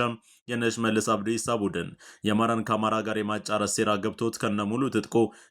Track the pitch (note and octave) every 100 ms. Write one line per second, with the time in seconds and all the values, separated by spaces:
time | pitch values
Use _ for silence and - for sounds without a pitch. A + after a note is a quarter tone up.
0 | A#2+ A#2 _ _ - A#2+ A#2 A2+ A2+ G#2+
1 | A2+ G#2+ G#2 A2+ - A#2 G2 E2+ F2 -
2 | - - G#2+ G#2+ A2+ A2+ G#2 G#2+ G#2+ A2
3 | G#2+ G#2+ G#2 G#2+ G2+ G#2+ G2+ - G#2+ G2+
4 | G#2+ - A#2 - A2+ G#2 G2+ A#2+ C3+ G#2+
5 | - A#2 A2 - -